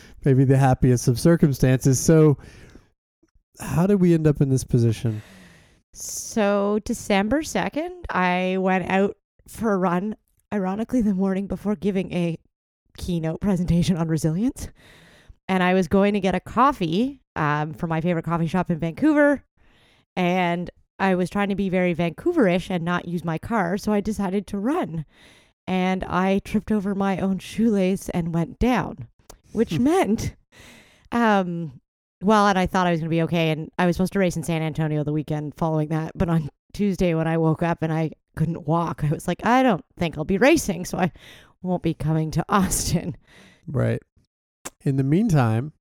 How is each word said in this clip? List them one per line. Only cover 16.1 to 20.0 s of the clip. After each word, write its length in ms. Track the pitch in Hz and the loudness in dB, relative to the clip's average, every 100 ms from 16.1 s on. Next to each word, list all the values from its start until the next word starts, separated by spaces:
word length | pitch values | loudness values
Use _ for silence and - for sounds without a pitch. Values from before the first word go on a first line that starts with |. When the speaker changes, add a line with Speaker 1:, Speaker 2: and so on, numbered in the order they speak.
Speaker 1:
to 60 | 202 | 2
get 140 | 185 | -2
a 60 | - | -4
coffee, 800 | - - 269 277 170 175 262 277 _ - | -4 2 2 2 -2 0 -2 -4 _ -4
um, 360 | 151 151 156 | -2 -2 -4
from 180 | - 165 | -6 -4
my 100 | 160 | -2
favorite 240 | 170 165 | -2 -2
coffee 220 | 160 170 165 | -2 -2 0
shop 220 | 185 175 | -2 -2
in 80 | 160 | -2
Vancouver. 680 | 165 151 302 294 285 277 _ _ _ _ _ _ | -4 0 2 4 4 2 _ _ _ _ _ _